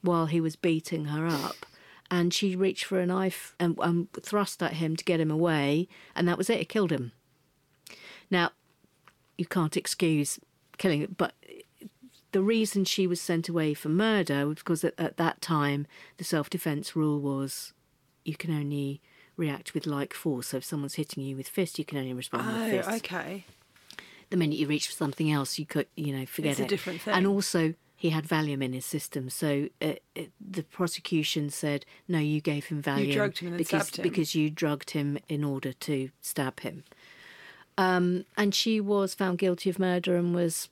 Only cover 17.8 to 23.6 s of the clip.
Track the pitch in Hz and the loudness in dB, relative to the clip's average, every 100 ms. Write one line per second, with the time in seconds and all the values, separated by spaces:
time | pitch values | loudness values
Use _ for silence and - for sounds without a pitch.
17.8 | _ _ _ _ - 156 165 156 143 143 | _ _ _ _ -10 -8 -2 -2 -2 -2
18.8 | 139 143 _ _ - - 160 139 - 160 | -4 -6 _ _ -20 -4 -2 -2 -6 -6
19.8 | 151 143 143 - 170 131 117 135 - 151 | -2 -2 -4 -4 -2 -2 -4 -6 -4 -4
20.8 | 139 - 147 - 135 135 131 - 175 - | -4 -4 -6 -6 -6 -8 -6 -2 -2 -2
21.8 | 147 143 131 127 127 - 220 220 226 190 | -6 -4 -4 -6 -6 -4 -4 -2 0 0
22.8 | 175 220 - 180 147 196 - - | 0 -4 -4 -8 -6 -10 -12 -20